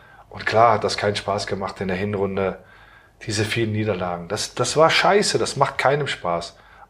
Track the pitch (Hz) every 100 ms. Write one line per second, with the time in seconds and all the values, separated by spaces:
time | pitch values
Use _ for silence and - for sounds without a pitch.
0 | - - - 101 - 110 117 107 101 -
1 | 101 101 - 101 - 95 95 - 95 92
2 | 104 101 98 95 95 90 - - - -
3 | _ _ - 107 107 120 110 107 107 90
4 | 90 87 87 104 - - 123 147 160 -
5 | 170 196 202 135 110 - - - 131 147
6 | 139 - 87 85 - - _ -